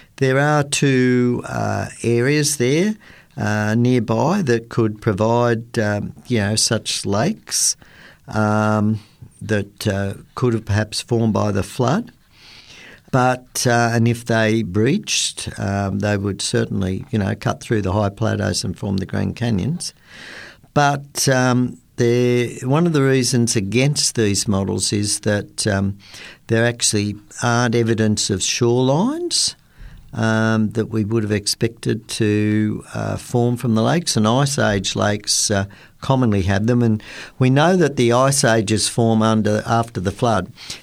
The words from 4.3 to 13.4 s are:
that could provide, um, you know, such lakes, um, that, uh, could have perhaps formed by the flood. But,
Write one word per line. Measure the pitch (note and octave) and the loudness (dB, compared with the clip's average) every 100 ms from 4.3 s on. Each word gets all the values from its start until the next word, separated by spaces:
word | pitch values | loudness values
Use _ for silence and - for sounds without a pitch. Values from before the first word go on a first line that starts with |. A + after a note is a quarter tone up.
| G3+ | 0
that | C#3+ A#2 A#2 | 0 0 -2
could | - A2 G#2+ | -2 0 0
provide, | A#2 G2 A2 A#2+ A#2+ A2+ A#2 - | -2 0 2 2 2 0 -2 -2
um, | G#2 G#2 - - - | -2 -2 -4 -10 -4
you | A2+ | 0
know, | G2+ G#2+ | 0 0
such | - A2 - - G2+ | 0 -2 -4 -6 -2
lakes, | G2+ D3+ A3 - - - - - - - - - | 0 0 -4 -6 -4 -2 -4 -12 -20 -20 -20 -8
um, | A2 G#2+ G#2+ G#2+ G#2+ G#2+ G#2+ - - - - | -2 0 2 2 2 0 -2 -6 -20 -20 -12
that, | G2+ G#2 G2+ - A2 | -4 -4 -4 -6 -2
uh, | G2 G2 G2+ - | -2 -2 -6 -12
could | - B2 | -4 -2
have | A2+ G#2 | 0 0
perhaps | G2+ G#2 - | -2 -2 -6
formed | - A#2 A2+ | -2 0 2
by | G#2 G#2 | 0 0
the | G2+ | -2
flood. | F#2 - B2 F#3 A#3 - _ - - - - - - - _ | -4 -2 0 -2 -4 -14 _ -20 -20 -20 -20 -20 -20 -20 _
But, | C3 B2+ B2+ | 0 2 0